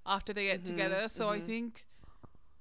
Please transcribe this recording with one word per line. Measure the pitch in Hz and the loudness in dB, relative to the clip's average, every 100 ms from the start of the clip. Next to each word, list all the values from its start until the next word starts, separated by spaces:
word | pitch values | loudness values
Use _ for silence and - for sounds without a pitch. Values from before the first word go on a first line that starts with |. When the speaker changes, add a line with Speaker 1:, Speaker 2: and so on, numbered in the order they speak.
| - | 2
Speaker 1:
after | 196 - | 2 2
they | 208 196 | 2 4
get | 185 | 2
Speaker 2:
Mm-hmm, | 180 | 2
Speaker 1:
together. | 175 190 190 226 | 2 4 4 2
So | - 214 | 2 2
I | 208 | 2
Speaker 2:
mm-hmm. | 170 | 0
Speaker 1:
think, | 226 233 - - - - - - - - - | -2 -2 -6 -16 -16 -16 -16 -16 -16 -18 -18